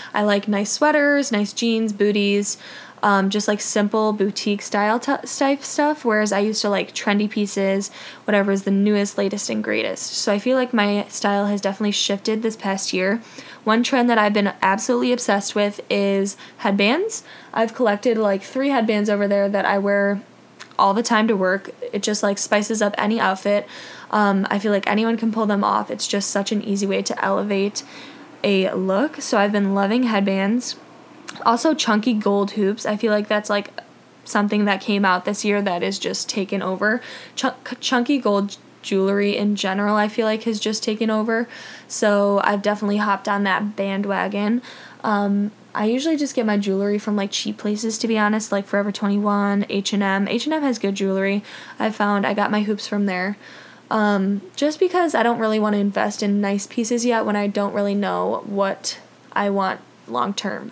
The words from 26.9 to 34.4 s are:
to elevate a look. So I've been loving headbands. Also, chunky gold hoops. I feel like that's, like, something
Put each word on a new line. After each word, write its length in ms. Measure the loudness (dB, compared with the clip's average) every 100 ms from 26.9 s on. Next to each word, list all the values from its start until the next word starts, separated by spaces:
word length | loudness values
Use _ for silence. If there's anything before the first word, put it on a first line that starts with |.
| -2
to 220 | -4 -4 -2
elevate 580 | 0 0 -2 -2 -4 -12 -18 -18 -20 -20 -4
a 280 | 0 2 0
look. 480 | -2 -2 0 0 -4
So 180 | -2 2
I've 140 | 2
been 220 | 2 0 2
loving 300 | 2 2 2
headbands. 720 | 2 2 0 0 0 -2 -10 -14 -20 -20 -20 -18 -2 2
Also, 300 | 2 2 2
chunky 400 | 2 2 2 2
gold 380 | 2 2 0
hoops. 320 | 0 0 0 -2
I 120 | 0
feel 160 | 2
like 160 | 0 2
that's, 220 | -2 0
like, 200 | -2 -2 -12 -18 -20 -20 -20 -2
something 400 | 0